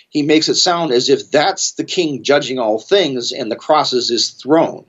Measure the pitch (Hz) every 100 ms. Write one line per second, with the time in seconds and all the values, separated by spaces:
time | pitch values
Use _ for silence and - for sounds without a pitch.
0 | _ 151 147 156 156 123 185 170 160 123
1 | 143 135 - 151 156 285 - - - -
2 | 160 127 107 143 120 127 110 110 - 202
3 | 160 127 120 - 113 117 - 151 131 127
4 | 113 117 - - 123 185 104 82